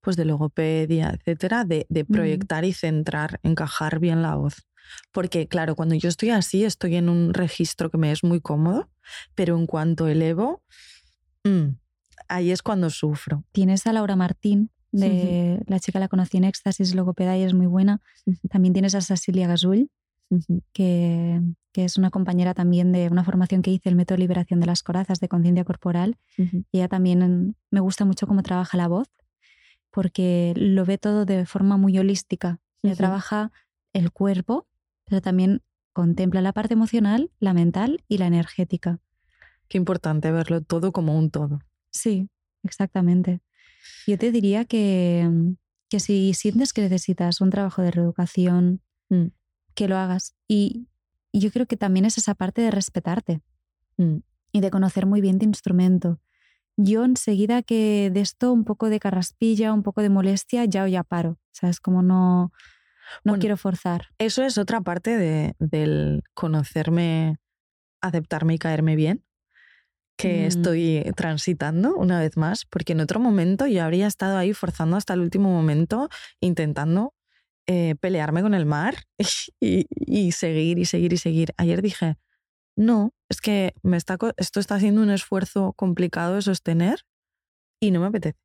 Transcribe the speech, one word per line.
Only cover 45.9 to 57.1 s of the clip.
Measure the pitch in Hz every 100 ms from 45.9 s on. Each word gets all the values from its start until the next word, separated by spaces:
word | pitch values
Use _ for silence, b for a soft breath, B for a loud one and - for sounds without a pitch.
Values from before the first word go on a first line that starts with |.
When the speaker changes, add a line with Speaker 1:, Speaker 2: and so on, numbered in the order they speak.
| 208
Speaker 2:
si | - 202 190
sientes | 180 208 202 269
que | -
necesitas | 196 185 - 180 175 -
un | 190
trabajo | 196 196 -
de | 180
reeducación, | 175 170 - 175 - 180 180 180 185 _ _ _
Speaker 1:
Mm. | 185 170 _ _ _ _ -
Speaker 2:
que | 202
lo | 190
hagas. | 185 185 - _ _
Y, | 214 202 233 247 _ _ _ _
y | 208
yo | 202
creo | 240 247
que | 226
también | 202 185 214
es | 220
esa | -
parte | 202 185 -
de | 233
respetarte | 202 - 185 165 185 - 160 _ _ _ _ _ -
Speaker 1:
Mm. | 175 156 - _ _
Speaker 2:
y | 208
de | 190
conocer | 190 190 190 190
muy | 208
bien | 196 190
tu | 214
instrumento. | 208 - 180 185 180 175 165 _ _ _ _ _ -
Yo | 202 220
enseguida | 254